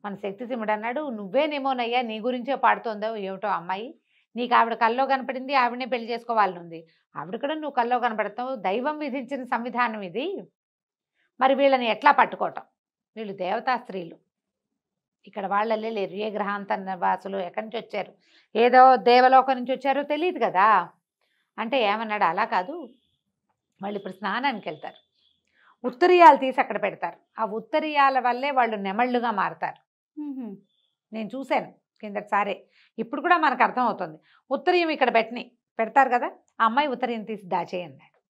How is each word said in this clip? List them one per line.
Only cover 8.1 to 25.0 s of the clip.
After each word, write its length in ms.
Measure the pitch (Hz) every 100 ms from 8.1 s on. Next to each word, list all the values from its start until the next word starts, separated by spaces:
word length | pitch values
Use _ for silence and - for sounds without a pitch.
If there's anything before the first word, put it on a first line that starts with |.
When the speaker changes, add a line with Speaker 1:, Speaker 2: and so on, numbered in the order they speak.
| 220 208 202 254 262
Speaker 1:
దైవం 440 | 185 196 277 -
విధించిన 440 | 294 262 240 269
సంవిధానం 580 | 254 240 233 233 240 220
ఇది, 400 | 190 170 330 349 170 _ _ _ _ _ _ _ _ _
మరి 160 | 262 269
వీళ్ళని 300 | 277 269 240
ఎట్లా 260 | 214 285
పట్టుకోవటం? 500 | 254 208 - 180 - - _ _ _ _ 214
వీళ్ళు 180 | 220
దేవతా 440 | 196 180 214 240 240
స్త్రీలు, 400 | - 190 165 - _ _ _ _ _ _ _ _ _ _ -
ఇక్కడ 200 | 208 190
వాళ్ళలే 420 | 202 220 220 220
లేరు, 220 | 220 185
ఏ 180 | 185 214
గ్రహాంతర 460 | 202 202 202 196 208
నివాసులు, 640 | 190 185 190 185 196 196
ఎక్కడి 280 | 175 180 220
నుంచి 140 | 233
వచ్చారు, 340 | 214 208 180 _ _ _ _ 214
ఏదో 400 | 240 254 254 254
దేవలోకం 600 | 240 240 262 262 254 254
నుంచి 180 | 247
వచ్చారో 300 | 254 277 269
తెలియదు 360 | 285 302 359 - 214
కదా." 440 | 175 208 202 175 _ _ _ _ _ _ -
అంటే 240 | 226 269
ఏమన్నాడు, 420 | 208 214 220 208
"అలా 220 | 185 175 220
కాదు, 440 | 208 185 339 285 _ _ _ _ _ _ _ _ _
వాళ్ళు 140 | 196 202
ఇప్పుడు 160 | 190
స్నానానికి 560 | 185 208 220 277 220 180
వెళ్తారు, 300 | 151 - -